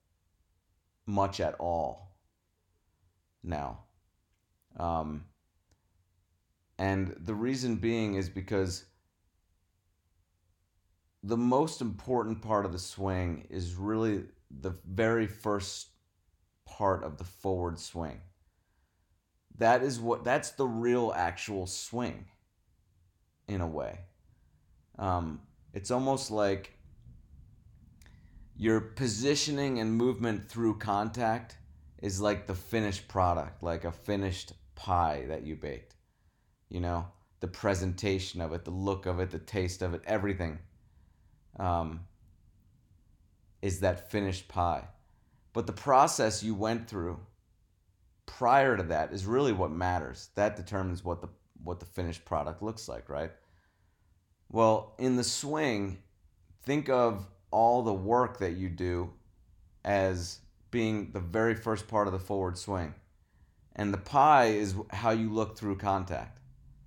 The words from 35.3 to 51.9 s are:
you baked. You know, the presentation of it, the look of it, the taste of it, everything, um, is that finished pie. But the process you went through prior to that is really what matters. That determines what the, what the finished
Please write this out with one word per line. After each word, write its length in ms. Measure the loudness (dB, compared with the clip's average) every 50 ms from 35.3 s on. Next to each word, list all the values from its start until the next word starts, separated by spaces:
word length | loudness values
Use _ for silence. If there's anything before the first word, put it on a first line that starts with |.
| -6 -6 -6
you 120 | -8 -8
baked. 400 | -8 -6 -8 -8 -10 -12 -16 -20 _ _ _ _ _ _ _ _ _ _ _ _ _ _ -8
You 120 | -6 -4
know, 260 | -2 -2 -2 -2 -4 -6 -10 -18 _ _ _ _
the 80 | -8 -8
presentation 960 | -6 -2 2 2 2 2 2 0 -2 0 0 0 0 0 -2 -4 -6 -6
of 120 | -4 -4 -6
it, 120 | -6 -8
the 60 | -8
look 340 | -6 -2 -2 0 -2 -2 -2
of 140 | -2 -2 -2
it, 120 | -2 -4
the 80 | -4 -8
taste 420 | -10 -6 -4 -2 -2 -2 -2 -4
of 120 | -4 -4 -4
it, 80 | -4 -4
everything, 540 | -2 -2 0 0 0 -2 -2 -4 -6 -6 -8 -14 -20 _ _ _ _ _ -20 -20 _ _ _ _ _ _ _ _ _ -10 -4
um, 420 | -2 0 0 0 0 -2 -6 -8 -12 -14 -18 _ -20 -20 -20 _ _ -20 -20 _ _ _ _ _ _ _ _ _ _ _ -20 _ _ _ _ _ _ _ _ _
is 180 | -4 -4 -2 2
that 320 | 2 2 2 0 -2 -4
finished 360 | -2 0 0 0 -2 -4 -8 -6
pie. 400 | -2 0 2 2 2 0 -4 -10 -16 -20 _ _ _ _ _ _ _ _ _ _ -4
But 120 | -4 -2
the 80 | -2 -6
process 720 | -4 2 6 8 8 8 8 6 4 2 2 2 0 -2
you 100 | -2 -2
went 340 | 0 0 0 0 -2 -4 -6
through 320 | -6 -4 -4 -4 -6 -8 -10 -16 _ _ _ _ _ _ _ _ _ _ _ _ _ _ _ _ _ _ _
prior 500 | -18 -4 2 4 6 8 8 8 6 4
to 80 | 4 2
that 300 | 0 0 0 0 0 -2
is 120 | -4 -2
really 280 | 0 2 4 4 4 4
what 180 | 2 2 0
matters. 580 | 0 0 0 0 0 0 -2 -4 -8 -12 -16 -8 _
That 200 | 0 0 0 0
determines 480 | -2 -6 -4 -4 -2 -2 -2 -4 -4 -4
what 180 | -4 -4 -4
the, 80 | -6 -12 -16 -20 _ _ -20 -12 -8
what 160 | -8 -8 -8
the 60 | -10
finished 400 | -10